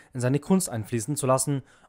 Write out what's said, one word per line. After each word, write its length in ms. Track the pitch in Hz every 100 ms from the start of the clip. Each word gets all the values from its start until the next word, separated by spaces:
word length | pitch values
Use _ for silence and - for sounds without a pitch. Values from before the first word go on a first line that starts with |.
| -
in 60 | 127
seine 200 | 123 143
Kunst 280 | - 190 -
einfließen 480 | 117 107 120 107 143
zu 100 | 131
lassen 360 | 131 147 139 - _